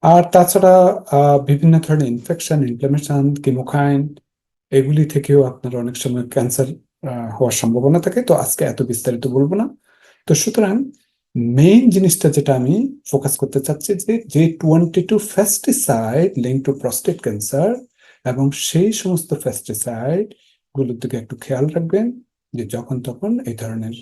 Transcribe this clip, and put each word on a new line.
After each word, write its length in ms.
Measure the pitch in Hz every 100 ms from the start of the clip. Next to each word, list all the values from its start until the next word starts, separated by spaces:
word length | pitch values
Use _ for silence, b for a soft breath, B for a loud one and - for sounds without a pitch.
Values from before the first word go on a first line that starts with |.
আর 220 | 160 175 175
তাছাড়া, 720 | 185 180 196 185 185 185 302 -
আহ, 340 | 143 143 143 135
বিভিন্ন 340 | 143 160 160
ধরনের 280 | 160 151 135
ইনফেকশন, 600 | 120 - 165 - 151 131
ইনফ্ল্যামেশন, 680 | 120 139 147 147 143 139
chemokine, 800 | 143 143 123 127 147 143 139 147 143 _ _ _ _ _
এগুলি 340 | 135 135 151 147
থেকেও 380 | 147 143 143
আপনার 320 | 127 123 127 123
অনেক 200 | 120 120
সময় 340 | 131 123 120
ক্যান্সার, 360 | - 123 - 131 156 _ _ 147
আহ, 280 | 120 117 110
হওয়ার 160 | 123
সম্ভাবনা 480 | 120 113 117 131 170
থাকে। 220 | 165 -
তো 120 | 247
আজকে 320 | 165 - - 147
এত 160 | 120
বিস্তারিত 460 | 123 120 - 117 131
বলবো 280 | 123 143 190
না। 220 | 240 - b b b b -
তো 100 | 151
সুতরাং 480 | - 214 208 214 277 - _ _ _ -
মেইন 540 | 117 123 160 214 254
জিনিসটা 400 | 185 190 - 160
যেটা 260 | 143 143 147
আমি 440 | 123 185 277 - -
ফোকাস 260 | - 147 -
করতে 240 | - 139
চাচ্ছি 340 | 135 151 - 196
যে, 280 | - 226 226
যে 300 | 143 165 160
twenty-two 580 | 165 160 170 175 180 214 - -
pesticide 960 | 208 - - 269 - 117 110 127 180
linked 300 | 190 123 131
to 100 | 135 135
prostate 440 | 127 - - - -
cancer 480 | 104 104 135 170 254 - b b b 131
এবং 260 | 123 139
সেই 420 | 139 - 160 196
সমস্ত 400 | 214 185 170 165
পেস্টিসাইড 1000 | 151 - - - 113 - 113 123 170 208 b b b _ 135
গুলোর 220 | 131 120
দিকে 200 | 127 120
একটু 180 | 107 -
খেয়াল 320 | - 131 147
রাখবেন 540 | 160 165 190 233 247 _ _ _
যে 120 | 120 104
যখন 360 | 117 117 127
তখন 380 | 127 120 202 240
এই 140 | 262
ধরনের 400 | 113 113 113 113 117